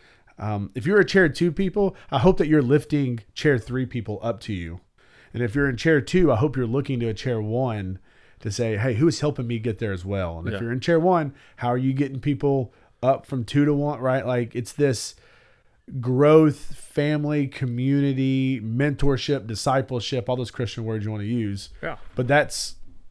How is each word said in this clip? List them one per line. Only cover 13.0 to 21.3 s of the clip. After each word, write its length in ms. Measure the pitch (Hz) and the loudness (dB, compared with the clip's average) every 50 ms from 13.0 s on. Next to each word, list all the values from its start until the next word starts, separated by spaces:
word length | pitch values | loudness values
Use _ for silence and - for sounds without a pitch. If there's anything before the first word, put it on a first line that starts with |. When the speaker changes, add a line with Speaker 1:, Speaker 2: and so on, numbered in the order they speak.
| - | 2
Speaker 1:
up 220 | 127 135 - - - | 2 2 2 0 -6
from 160 | - 131 117 | -6 -6 -4
two 220 | - - 143 143 | 0 2 2 4
to 80 | 147 147 | 4 4
one, 260 | 143 143 147 147 120 | 2 0 -2 -2 -2
right? 260 | 123 131 127 135 - | 0 0 0 0 0
Like, 300 | 117 127 123 120 113 - | 0 0 -2 -2 -2 -4
it's 180 | 120 120 - - | -8 -8 -6 -2
this 420 | - 143 143 123 107 - - - _ _ _ _ _ _ _ _ _ _ _ _ _ _ - - 135 | 2 2 2 2 0 -4 -10 -12 _ _ _ _ _ _ _ _ _ _ _ _ _ _ -12 -10 -6
growth, 720 | 117 127 127 127 143 147 156 160 160 151 139 - - - - | -4 0 2 4 6 8 8 8 8 6 4 0 -4 -8 -8
family, 720 | - - - - - 147 147 151 151 147 147 151 147 143 135 | -8 -10 -8 -4 -2 0 0 0 0 0 0 0 0 -2 -2
community, 1120 | - - 135 127 120 120 127 135 139 143 143 139 135 131 135 135 135 135 135 131 135 123 | -4 -4 -4 -4 -2 -2 0 2 2 2 2 2 0 0 0 0 2 0 0 0 -2 -2
mentorship, 840 | 104 113 113 120 139 147 143 - - 143 139 123 - - 143 135 - 110 | -4 -4 -2 0 0 0 0 2 2 2 2 2 0 -2 -2 -2 -2 -6
discipleship, 800 | 110 101 - 143 131 135 131 - 131 120 110 - - 127 117 - | -8 -4 -2 0 0 0 0 -2 -4 -6 -6 -4 -4 -4 -2 -2
all 60 | 127 | -4
those 160 | 123 127 117 | -4 -4 -6
Christian 320 | - - 127 110 - - 113 | -6 -6 -6 -6 -6 -6 -6
words 200 | 110 110 110 104 | -4 -4 -4 -4
you 60 | 107 | -6
wanna 120 | 110 107 101 | -6 -6 -4
use. 460 | 104 | -4